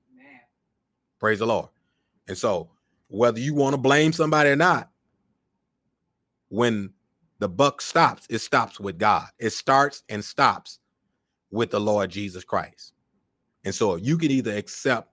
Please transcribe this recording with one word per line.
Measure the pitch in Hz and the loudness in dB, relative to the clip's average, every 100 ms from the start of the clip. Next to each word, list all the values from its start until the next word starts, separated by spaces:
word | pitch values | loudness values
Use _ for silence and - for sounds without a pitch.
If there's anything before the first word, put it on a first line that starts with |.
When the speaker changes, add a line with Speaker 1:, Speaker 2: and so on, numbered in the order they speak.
| _ | _
Speaker 1:
Amen. | _ 262 - _ _ _ _ _ _ _ _ | _ -20 -20 _ _ _ _ _ _ _ _
Speaker 2:
Praise | 107 104 | 0 2
the | 113 | 0
Lord. | 101 80 _ _ _ _ _ - | 0 -4 _ _ _ _ _ -14
And | 95 | -4
so | 117 92 82 _ _ _ _ | -2 -2 -6 _ _ _ _
whether | 101 120 113 | 0 0 2
you | 139 | -4
wanna | 147 135 139 | 0 0 2
blame | 127 143 160 | 4 4 4
somebody | 165 156 156 147 | 2 2 4 4
or | 139 | 4
not, | 180 139 - _ _ _ _ _ _ _ _ _ _ _ _ _ _ _ _ | 2 2 -4 _ _ _ _ _ _ _ _ _ _ _ _ _ _ _ _
when | 101 120 107 98 - _ _ _ _ | 0 0 0 -6 -14 _ _ _ _
the | 101 | -4
buck | 90 139 - | 2 0 0
stops, | - 165 160 - - | -2 2 2 0 -8
it | 117 | -8
stops | - 131 113 - | -2 -2 -2 -6
with | 98 85 | -10 0
God. | 107 87 - _ | 2 2 -2 _
It | 110 | -6
starts | - - 135 143 - - | -4 2 2 2 -2 -10
and | 107 | -10
stops | - - 131 92 - - _ _ _ _ _ _ _ | -8 0 2 0 -10 -20 _ _ _ _ _ _ _
with | 104 117 | -4 -2
the | 107 | 0
Lord | 104 104 95 | 0 0 0
Jesus | 95 101 92 | -6 -10 -12
Christ. | - 95 - _ - _ _ _ _ _ _ _ | -6 -4 -4 _ -20 _ _ _ _ _ _ _
And | 98 | -8
so | 95 107 87 | 0 0 0
you | 117 165 | -2 0
can | 156 | 0
either | 135 110 104 | 0 -2 -6
accept | - - 139 117 - | -8 -6 -2 -2 -4